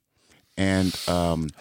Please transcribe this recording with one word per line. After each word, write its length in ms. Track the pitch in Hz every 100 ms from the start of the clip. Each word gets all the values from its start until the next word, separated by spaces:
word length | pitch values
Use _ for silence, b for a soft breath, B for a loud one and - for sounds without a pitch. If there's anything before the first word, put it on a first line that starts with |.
| _ _ b b b -
And, 360 | 95 95 92 - -
um, 400 | 87 85 82 78 -